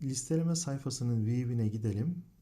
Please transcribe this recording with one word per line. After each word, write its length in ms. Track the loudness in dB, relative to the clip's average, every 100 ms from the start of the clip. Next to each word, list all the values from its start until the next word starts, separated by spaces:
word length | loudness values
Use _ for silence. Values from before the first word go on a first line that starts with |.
listeleme 540 | -4 -4 0 2 2 0
sayfasının 680 | 0 -4 -4 -2 0 2 2
view'ine 420 | 2 0 0 0
gidelim. 560 | 0 0 0 0 -2 -8 -10